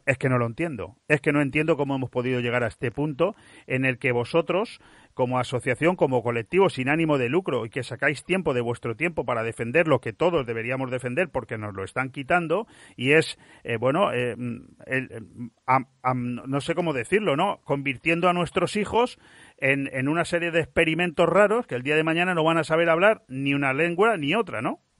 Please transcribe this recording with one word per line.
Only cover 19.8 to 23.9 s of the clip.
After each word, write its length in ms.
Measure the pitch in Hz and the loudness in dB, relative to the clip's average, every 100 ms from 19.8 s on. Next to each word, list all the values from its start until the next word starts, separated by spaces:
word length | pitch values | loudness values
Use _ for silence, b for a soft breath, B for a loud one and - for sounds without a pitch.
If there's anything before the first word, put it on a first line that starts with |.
| 139 | -2
en 140 | 131 131 | -2 0
una 180 | 165 165 | 0 0
serie 260 | 175 170 | -2 0
de 80 | 160 | 0
experimentos 680 | 151 - 165 160 180 156 165 | 0 2 2 2 0 2 4
raros 360 | 175 208 220 240 | 4 4 2 -2
que 80 | 123 | -4
el 80 | |
día 120 | 131 151 | 0 2
de 80 | |
mañana 300 | 160 165 180 | 2 0 0
no 100 | 175 | 2
van 140 | 156 165 | 2 2
a 60 | |
saber 260 | 156 165 170 | 2 2 4
hablar 320 | 160 196 214 - | 4 4 2 -2
ni 260 | 131 139 | -6 -2
una 200 | 139 139 | 0 0
lengua 440 | 135 170 | 0 0